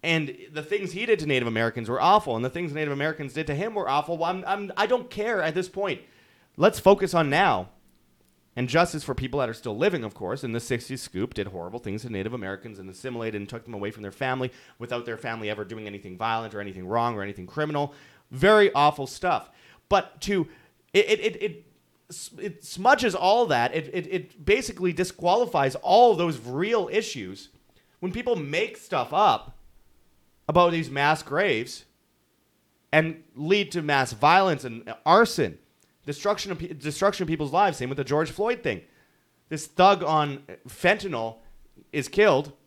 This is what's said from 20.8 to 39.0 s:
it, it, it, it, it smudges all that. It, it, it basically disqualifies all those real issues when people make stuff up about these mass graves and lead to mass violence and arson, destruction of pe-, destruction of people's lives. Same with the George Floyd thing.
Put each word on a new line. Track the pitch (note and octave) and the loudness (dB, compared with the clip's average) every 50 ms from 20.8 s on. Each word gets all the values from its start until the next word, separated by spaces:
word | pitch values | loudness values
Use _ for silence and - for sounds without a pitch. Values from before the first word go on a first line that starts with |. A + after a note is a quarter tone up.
| _ _ _ | _ _ _
it, | G3 G#3 - | 2 4 4
it, | G#3+ A3 | 2 2
it, | - A3 - - - | 2 -4 -4 -2 -6
it, | G#3+ E3 - - _ _ _ _ _ _ _ _ _ F3 - - - - | -8 -8 -10 -20 _ _ _ _ _ _ _ _ _ -18 -16 -16 -16 -14
it | - - G#3 D#3+ - - | -10 -10 -10 -10 -12 -16
smudges | - - F3 F#3+ B3 C4+ C4 B3+ A3+ F3 | -16 -12 0 4 4 4 6 4 -2 0
all | F#3 - F#3 G#3 A#3+ A#3+ | 2 2 4 4 4 4
that. | F#3 C#3+ A#2+ A#2+ C3 - | 4 4 2 2 2 0
It, | D#3+ D3+ C3+ D3 | -4 -6 -4 -6
it, | F#3 D#3 E3 | -6 -6 -4
it | F3+ F#3 C#3+ - _ - D3 | -6 -6 -8 -8 _ -8 0
basically | - B3+ C4+ B3+ - G3+ - F3+ F3+ | 2 2 2 2 -6 -6 -2 -2 -2
disqualifies | E3+ D#3 F#3 F3+ - - D#3+ F3 F#3 A3+ B3 - - D3+ C#3 C3+ C3+ | 0 0 -4 -4 -4 -2 2 2 4 4 2 2 2 2 2 2 0
all | - - - F3 A3 B3 A#3+ G#3 | -2 2 4 8 8 8 8 6
those | E3 F3 E3+ D3+ B2 | 4 2 -2 -2 -4
real | A2 A#2+ B2+ C#3+ F3+ G#3+ A#3 A3 F#3 - | -8 -8 -4 -4 -2 0 0 0 0 0
issues | - G#3+ A3 - - C3+ G2+ F#2 F#2+ G2 - - _ _ _ _ _ _ _ _ _ _ | -2 -2 -2 -2 -8 -10 -10 -10 -12 -14 -16 -20 _ _ _ _ _ _ _ _ _ _
when | - F#3 | -8 -6
people | F3 A3+ B3 B3 A#3+ | -6 -4 -2 -2 -2
make | F3 D3 C#3 D3 E3+ G#3+ A3 - | -2 -2 -4 -2 -2 -2 -4 -6
stuff | - - - F#3 C#3+ A#2+ - D3+ | -16 -10 -4 -4 -4 -2 0 2
up | F3+ G#3+ F#3 A#2+ G#2+ - - - - - - _ - _ _ _ _ _ _ _ _ _ _ _ _ _ - | 4 4 4 4 2 -2 -10 -20 -20 -20 -20 _ -20 _ _ _ _ _ _ _ _ _ _ _ _ _ 0
about | D3+ F3 F3 F3 E3+ | 4 4 4 4 4
these | E3 D#3+ - | 0 -4 -4
mass | C3+ C#3 C#3+ D3 D#3 D#3 - | -2 0 2 2 2 0 -2
graves | - C#3 D#3+ G3+ G3+ C3 A2 A#2+ B2+ - - - _ _ _ _ _ _ _ _ _ _ _ _ _ _ _ _ _ _ _ _ _ | -4 -2 0 2 2 0 0 -2 -6 -10 -16 -18 _ _ _ _ _ _ _ _ _ _ _ _ _ _ _ _ _ _ _ _ _
and | - D#3 D#3+ E3 D#3+ - - _ _ | 2 2 2 2 -4 -10 -16 _ _
lead | B2 C#3+ D#3+ G3 G#3 G3+ C#3 | -8 0 2 2 2 2 -2
to | - F3 | -4 -6
mass | D3+ D3 C#3+ C#3 C3 A#2+ | 0 2 2 2 2 0
violence | B2 G#2 C#3+ D3 E3+ F#3+ G3 F#3+ D#3 C#3 - | -2 2 4 6 8 8 6 4 2 0 -4
and | B2 A2+ A#2 - - A2+ - _ | -10 -10 -10 -10 -12 -12 -4 _
arson, | D#3 F3 G#3 A#3 A3 - - C#3 F#2 D#2 - _ _ _ _ _ _ _ _ _ | 6 8 8 8 6 4 0 0 0 -2 -10 _ _ _ _ _ _ _ _ _
destruction | C#3+ C#3+ - - G3+ G#3 G3+ - G3 | -10 -10 -4 -2 -2 -2 -2 -4 -8
of | F3+ | -8
pe-, | D#3 D#3+ - E3 | -8 -8 -10 -12
destruction | C#3+ - D3+ D3 - G3 G3+ G3 - F#3 | -8 -8 -8 -4 2 0 0 2 0 -2
of | |
people's | D#3+ D#3+ D#3 D3+ C#3 C3+ | -2 -2 -2 -2 0 2
lives. | F3 G#3 F#3+ D3+ | 4 4 4 2
Same | - B2+ B2 | -2 -6 -6
with | C#3 D3 | -4 -4
the | C#3 | -2
George | A#2 C#3+ D3+ E3 - | 0 0 0 0 -2
Floyd | - - G3+ A3+ A#3+ - - | -2 -2 -2 -2 -2 -2 -2
thing. | D3 G#2+ F2 - _ _ _ | -4 -4 -4 -8 _ _ _